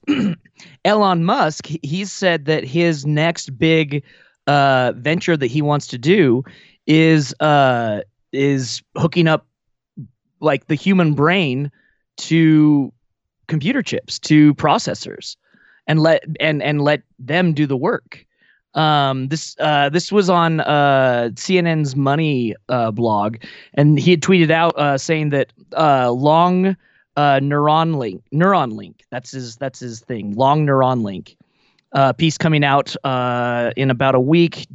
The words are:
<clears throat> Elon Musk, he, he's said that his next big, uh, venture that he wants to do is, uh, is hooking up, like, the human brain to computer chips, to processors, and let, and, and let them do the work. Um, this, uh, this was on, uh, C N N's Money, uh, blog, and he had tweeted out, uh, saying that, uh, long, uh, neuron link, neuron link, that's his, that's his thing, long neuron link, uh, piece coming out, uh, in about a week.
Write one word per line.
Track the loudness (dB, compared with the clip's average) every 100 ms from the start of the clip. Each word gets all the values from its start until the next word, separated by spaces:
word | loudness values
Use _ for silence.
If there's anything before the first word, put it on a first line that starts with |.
| -4
<clears throat> | -2 -2 -4 _ _ -20 -4 0
Elon | 2 2 0
Musk, | 0 0 -2 -4 -10
he, | -10
he's | -8 -8 -8
said | -4 -2 0 -2
that | -4
his | -2 -2 0 -2 -2
next | 0 0 -4 -10 -2
big, | 0 2 0 -6 -10 _ _ _ 0
uh, | 2 2 2 0 -2
venture | -4 -2 -2 -2
that | -2
he | -2
wants | -2 -2 -4
to | -6
do | 0 4 4 2 -2 -14 _ _ 0
is, | 4 4 4 0 -2
uh, | 2 4 4 2 -2 -6 -8 _ _
is | -2 0 0 -4 -10 -12 -4
hooking | -2 2 2
up, | 0 _ _ _ _ _ -20 -20 _ _ -6
like, | -2 -2 -2
the | -4
human | 0 2 2
brain | 2 2 2 -2 -4 -8 -12 _ _ _ -14
to | -2 2 4 4 4 2 -2 -10 _ _ _ _ -8
computer | -4 -2 -4
chips, | -4 -8 -8 -8
to | 2 4 6 4
processors, | 0 0 -2 -8 -12 -16 -18 -20 _ _ _ _ -2
and | 2
let, | 2 2 -2 -4
and, | -2 -2
and | -2 0
let | 0 0 _ -18
them | -6 -2 0
do | 0 -2
the | -2
work. | -4 -4 -8 -20 _ _ _ _ _
Um, | -2 2 2 0 -2 -6
this, | -8 -10 -6
uh, | 0 0 0
this | -2 -2
was | 0 2
on, | 2 2 0
uh, | 0 2 2 2 2 0 -4 -6
C | -2 0
N | 2
N's | 0 -2 -2
Money, | -2 0 0 -2 -4 -6 -6
uh, | -4 -2
blog, | -2 0 0 -2 -6 -16 -20 -8
and | 0 2 2
he | 2
had | 0
tweeted | 2 2 2
out, | 2 0 0
uh, | -2 -2
saying | -2 -2 -2
that, | -2 -4 _ -10 -2
uh, | 2 2 0
long, | 0 2 4 2 2 0 -4 _ _ _ 0
uh, | 2 2
neuron | 0 0 2 2 0 -2
link, | -6 -10 -6
neuron | 0 2 2 0
link, | -6 -14 -20 -16
that's | -14 -12
his, | -12 -12 -10
that's | -12 -10
his | -14 -14
thing, | -12 -10 -8
long | -2 0 2 2
neuron | 2 2 0
link, | -4 -8 -14 _ _ _ _ _ _
uh, | 0 2
piece | 2 -2 0
coming | 0 2 2
out, | 0 0 -6 -4
uh, | -4 -2 -2 -2 -2 -4 -2
in | -2
about | 0 0 2
a |
week. | 2 2 2 -2 -18